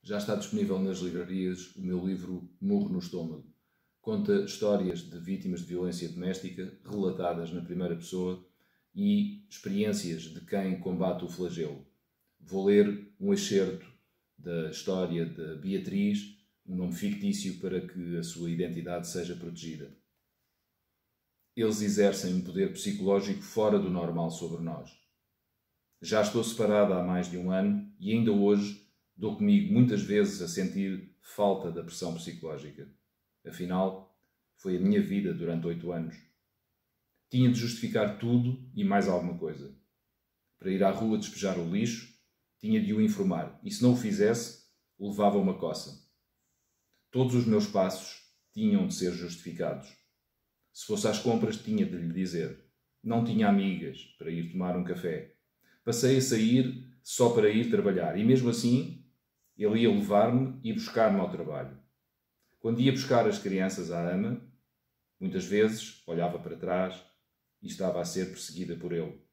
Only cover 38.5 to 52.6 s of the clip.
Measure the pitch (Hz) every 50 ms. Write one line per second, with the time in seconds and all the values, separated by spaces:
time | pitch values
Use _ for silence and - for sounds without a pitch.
38.5 | 131 - - - - 107 101 95 98 101 92 95 90 87 85 90 87 87 85 78
39.5 | 73 69 69 69 - - _ _ _ _ _ _ _ _ _ _ _ _ _ _
40.5 | _ _ - 95 95 95 98 98 98 - 113 110 107 101 101 - - - 101 95
41.5 | 90 87 85 82 90 104 117 120 117 - - - - _ _ _ _ _ _ _
42.5 | _ _ - 110 110 107 101 98 107 107 107 107 104 98 98 95 85 82 82 -
43.5 | - - - 98 - - 123 123 120 123 - 107 98 - 104 107 117 120 - -
44.5 | - - _ _ _ _ _ _ _ _ 101 101 101 104 104 101 101 101 95 95
45.5 | 87 - - 80 - - - - - - _ _ _ _ _ _ _ _ _ _
46.5 | _ _ _ _ _ _ _ _ _ _ _ _ - 127 131 123 120 120 107 110
47.5 | 107 104 101 - - 98 92 95 - - - - - - _ _ _ _ _ _
48.5 | _ 104 110 104 101 95 90 82 - - 92 87 85 87 87 85 - - - 87
49.5 | 82 - 85 73 69 67 - - - _ _ _ _ _ _ _ _ _ _ _
50.5 | _ _ _ _ _ - - - 110 101 - 110 101 - - 123 113 110 110 107
51.5 | - - - 110 107 101 92 - 87 87 85 82 85 92 92 87 85 85 80 -
52.5 | - -